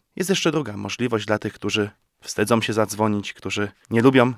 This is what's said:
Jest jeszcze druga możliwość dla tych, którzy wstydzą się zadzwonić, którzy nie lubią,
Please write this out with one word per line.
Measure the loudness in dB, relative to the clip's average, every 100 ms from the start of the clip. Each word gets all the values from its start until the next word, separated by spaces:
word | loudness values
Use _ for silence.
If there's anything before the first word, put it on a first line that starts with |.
| _ -8
Jest | -2
jeszcze | 0 0
druga | -2 -4 -8
możliwość | -10 -4 -2 -2 -2
dla | -2
tych, | -2
którzy | -6 -4 -2 -2 -4 _ _
wstydzą | -12 -2 2 2
się | 2
zadzwonić, | 0 0 0 0 0 -6
którzy | -12 -8 -4 -6 -8 _
nie | 4
lubią, | 6 6 4